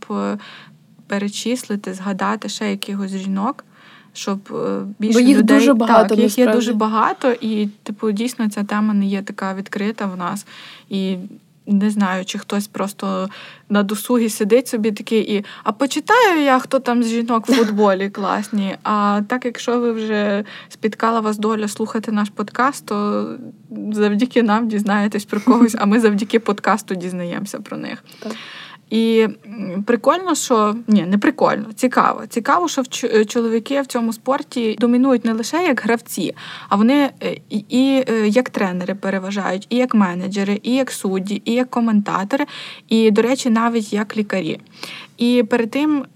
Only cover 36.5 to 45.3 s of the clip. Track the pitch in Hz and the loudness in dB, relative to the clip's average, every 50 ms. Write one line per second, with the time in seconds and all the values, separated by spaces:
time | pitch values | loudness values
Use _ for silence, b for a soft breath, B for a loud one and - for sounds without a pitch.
36.5 | B B B B 196 202 220 233 277 294 285 254 - - 165 180 - - - _ | B B B B 2 2 4 4 4 4 2 2 -2 -4 -6 -6 -6 -6 -10 _
37.5 | - 214 208 - - 247 262 269 269 269 254 - 226 226 214 214 208 254 254 - | -6 -8 -6 -2 0 2 2 4 4 2 2 2 0 2 2 2 2 2 0 0
38.5 | - 226 208 185 180 180 180 190 196 196 - 196 190 196 185 190 202 202 185 180 | -2 -2 -2 -2 -2 -4 -4 -6 -6 -6 -4 -4 -4 -4 -4 -4 -6 -4 -4 -4
39.5 | 185 190 202 - 226 247 254 247 - 214 202 180 175 180 180 190 196 202 196 196 | -4 -4 -6 -4 0 0 0 2 4 4 4 4 0 -4 -6 -4 -4 -2 -2 -2
40.5 | 202 202 - 240 247 269 262 262 - - - 196 190 190 185 196 202 202 - - | -2 -2 -2 0 0 0 0 -2 -4 -6 -4 -2 -2 -2 -2 -4 -6 -6 -2 -2
41.5 | 233 247 254 247 - 247 233 226 214 208 202 - 170 180 196 202 - 277 294 B | 0 0 0 0 -2 0 0 4 2 2 2 2 -2 -2 -2 -2 -2 -2 -2 B
42.5 | B B B B B B B B 220 226 226 220 208 226 220 233 269 262 - 262 | B B B B B B B B 2 4 4 4 4 4 4 2 0 0 0 0
43.5 | 220 226 226 233 233 233 214 - - 208 214 208 - 214 208 208 196 190 165 160 | 0 2 2 2 0 0 -2 -2 -4 -4 -4 -4 -4 -4 -4 -2 -4 -4 -4 -4
44.5 | - 208 - B B B B B B B B B B - 233 240 | -6 -8 -10 B B B B B B B B B B -2 0 2